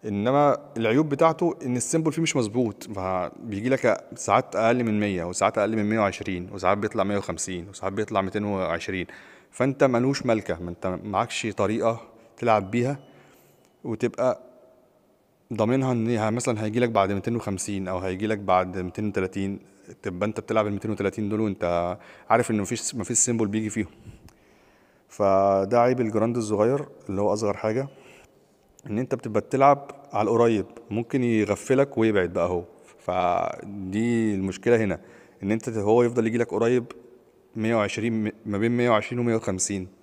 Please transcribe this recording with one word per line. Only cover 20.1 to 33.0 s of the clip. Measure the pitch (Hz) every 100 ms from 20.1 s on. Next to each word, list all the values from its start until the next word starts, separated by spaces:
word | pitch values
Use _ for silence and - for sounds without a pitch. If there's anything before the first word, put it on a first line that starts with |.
| 90 104
انت | 107
بتلعب | - 110 104
الميتين | 101 107
وتلاتين | 104 98 104 107
دول | 107
وانت | 110 95 87 87 87 90 - - -
عارف | 113 120
ان | 107
مفيش، | 98 117 - 127
مفيش | 95 120
سيمبل | - 117 107
بيجي | 107 110
فيهم. | 110 98 - - - - _ _ _ _ _ _ _ _
فده | - 101 98 98 98 95 120
عيب | 120 127
الجراند | 113 107 113 120
الصغير | 107 104 110 139 147 - -
اللي | 95
هو | 104
اصغر | 107 107 98
حاجه. | 110 110 139 - - - _ _ _ _ _ _ -
ان | 107
انت | 127 123
بتبقى | 117 107
بتلعب | 101 127 135 143 - - -
على | 104 104
القريب، | 117 117 110 87 - -
ممكن | 104 117 139
يغفلك | 120 110 101 101 - 131 139 117
ويبعد | 113 101 90
بقى | 90 87
هو. | 90 87 - -
فدي | -